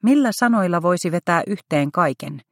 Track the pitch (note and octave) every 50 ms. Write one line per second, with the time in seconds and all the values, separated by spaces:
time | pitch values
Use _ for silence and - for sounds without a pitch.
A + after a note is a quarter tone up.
0 | - A3 C4+ D4 C#4 A#3+ G3+ - B3 A#3+ A#3 A3 F#3+ F3+ F3 E3+ D#3+ F3 F3+ F3
1 | - F#3 D#3+ F3 - - F3 E3+ - - G3+ - - _ - D3+ C#3+ C#3+ - -
2 | F3+ D3+ C3+ _ - C#3 D3+ C#3 - _